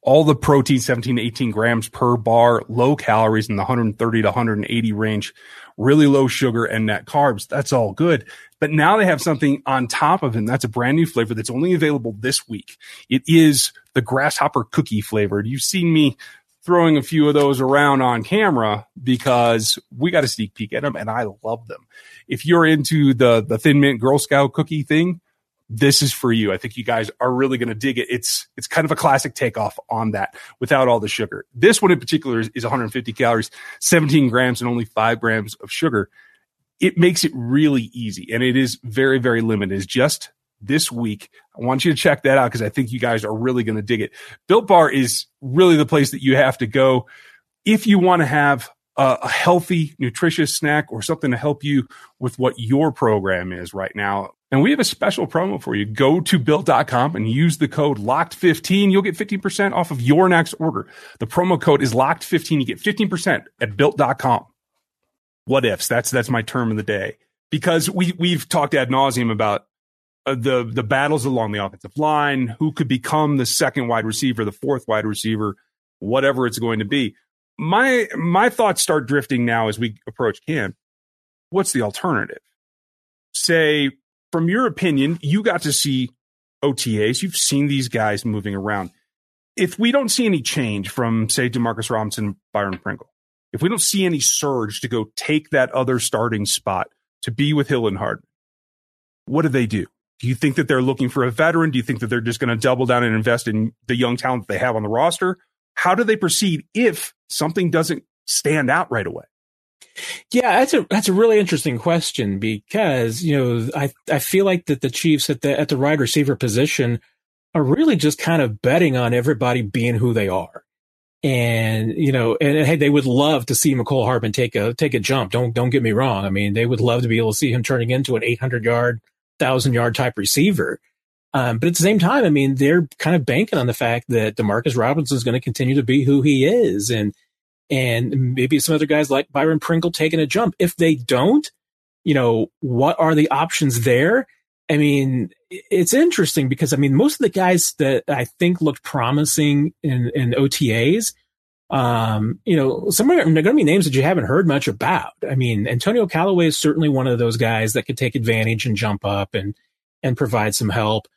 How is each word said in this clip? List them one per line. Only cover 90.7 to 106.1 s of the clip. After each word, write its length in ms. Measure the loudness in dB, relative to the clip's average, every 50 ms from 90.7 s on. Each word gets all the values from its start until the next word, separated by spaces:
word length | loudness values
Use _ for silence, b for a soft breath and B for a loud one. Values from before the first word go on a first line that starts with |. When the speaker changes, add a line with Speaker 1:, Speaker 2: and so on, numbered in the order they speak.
| -4 -6 -6 -8
Speaker 1:
from, 380 | -4 -4 -2 0 0 0 0 -2
say, 220 | -2 -2 -2 -2
Demarcus 400 | -2 -2 -2 -2 -2 -4 -6 -4
Robinson, 460 | -4 -4 -4 -4 -6 -6 -6 -6 -6 _ _ _ _
Byron 260 | -4 -4 -2 -6 -8
Pringle, 300 | _ -10 -10 -10 -14 _ _ _ _ _ _ _ _ _ -8
if 100 | -4 -2
we 60 | -2
don't 120 | -2 0
see 260 | -2 -2 0 0 0
any 140 | 0 0 0
surge 600 | 0 0 0 0 -2 -2 -2 -2 -4 -4 -6 -8
to 80 | -8 -4
go 220 | -4 -4 -4 -4 _
take 340 | -12 -4 -2 -2 -2 -2 _
that 220 | 0 0 0 2 0
other 260 | -2 0 0 0 -2
starting 480 | -2 -2 -2 -2 -2 -2 -2 -4 -4
spot 400 | -4 -4 -4 _ -4 -4 -4 -4 -8 _ _ _ _ _ _ -10
to 100 | -10 -4
be 200 | -2 0 0 2
with 140 | 0 0
Hill 220 | 0 0 0 0 -2
and 100 | -2 -2
Hardman, 300 | -4 -6 -6 -8 _ _ _ _ _ _ _ _ _ _ _ _ _ _ _ _ _ _ _ _ _
what 180 | -6 -4 -2 -2
do 60 | 0
they 180 | 0 0 -2
do? 200 | 0 -2 -4 -4 -6 _ _ _ _ _ _
Do 80 | -6 -6
you 80 | -4
think 180 | 0 0 -2 0
that 140 | 0 0 0
they're 120 | 0 0
looking 280 | 2 0 -2 -2 -2 -4
for 160 | 0 -2 -2
a 80 | -2 0
veteran? 400 | 0 0 2 2 2 0 0 0
Do 60 | -2
you 40 | -2
think 160 | -4 -6 -6
that 80 | -4
they're 140 | -4 -4 -2
just 180 | -2 -4 -4 -2
gonna 160 | -2 -2 -2
double 320 | 0 2 0 0 2 2
down 160 | 0 2 2 2
and 140 | 2 0
invest 320 | 0 0 0 0 0 -2 -4
in 240 | -2 -2 -2 -4 -6 _ _ -6
the 80 | -2
young 200 | -2 0 -2 -2
talent 300 | -2 -2 -4 -4 -4 -4
that 60 | _ -6
they 60 | -2
have 160 | -2 -2 -2
on 80 | -2 -4
the 40 | -2
roster? 500 | 0 2 2 0 0 0 -2 -4 -4 _ _ _ _ _ _ _ _
How 220 | -2 0 0 2
do 80 | 2 2
they 100 | 0